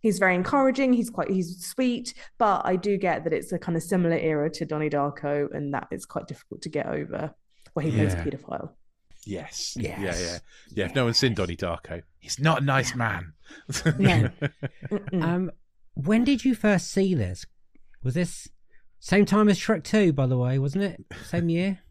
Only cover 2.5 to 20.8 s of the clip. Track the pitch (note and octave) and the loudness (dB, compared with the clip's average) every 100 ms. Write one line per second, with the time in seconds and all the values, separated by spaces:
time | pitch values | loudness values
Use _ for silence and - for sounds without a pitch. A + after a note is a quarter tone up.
2.5 | G3 - F#3 F#3+ G3 F#3+ D3 D#3+ D#3+ - | 2 2 0 0 0 0 -2 -2 -2 -2
3.5 | F3 - E3 - F#3+ E3+ E3 D#3+ D3+ D3+ | -6 -2 -2 0 2 2 2 0 0 -2
4.5 | - D#3 D#3 D3+ D3 C#3+ C#3+ C#3+ D3 C#3+ | -4 -6 -2 0 0 -2 -2 -4 -2 -2
5.5 | C#3+ C#3+ C#3 - - - - - B2+ _ | -4 -4 -6 -6 -12 -8 -10 -10 -16 _
6.5 | - - D3+ - D3+ - - D#3 - _ | -14 -8 -6 -4 -6 -6 -6 -8 -10 _
7.5 | _ - - D3+ A#2+ G#2 F2+ E2+ - - | _ -10 -4 -2 2 2 0 -4 -8 -10
8.5 | C2+ - - _ _ _ - - F#2 D2+ | -10 -10 -16 _ _ _ -20 -10 -10 -10
9.5 | - - - G#2 F#2+ F#2+ E2+ F2 F2 - | -10 -10 -6 -8 -4 -4 -4 -4 -6 -12
10.5 | - - - F#2 C#3 A#2+ A2+ C3 G#2+ F#2 | -20 -10 -6 -2 0 2 2 2 2 -4
11.5 | F2 F#2 E2+ - E2+ - _ - - D3+ | -4 -4 -6 -8 -14 -14 _ -12 -2 0
12.5 | E3 C#3 C3+ - B2 A2+ G2 E2+ - - | 2 2 0 0 -2 -2 -4 -10 -18 -20
13.5 | - - - E3 D#3 G3 E3+ G#2+ - C#3+ | -20 -10 -2 -2 4 4 6 2 -2 -8
14.5 | _ C#3 - - G#3 - F#3 D#3+ F3 F#3 | _ -10 -10 -6 -6 -2 -2 0 0 -2
15.5 | - _ _ - - C#3+ A3 A#3+ C4+ C4 | -8 _ _ -14 -6 2 2 4 2 2
16.5 | A#3+ G#3+ F#3+ - - F#3+ E3+ F#2 F2+ - | 2 4 2 2 0 2 2 0 -6 -12
17.5 | _ - - - - B2+ C3 F3 - - | _ -20 -20 -20 -6 -4 -2 -2 -4 -16
18.5 | - - - - - - F#3+ G3+ G#3 G#3+ | -20 -20 -20 -20 -20 2 4 6 6 6
19.5 | F#3 - G3+ - G#3+ F#3+ C#3 C3 B2+ B2 | 4 2 0 2 4 4 4 2 2 2
20.5 | C3+ C#3 E3+ | 2 0 0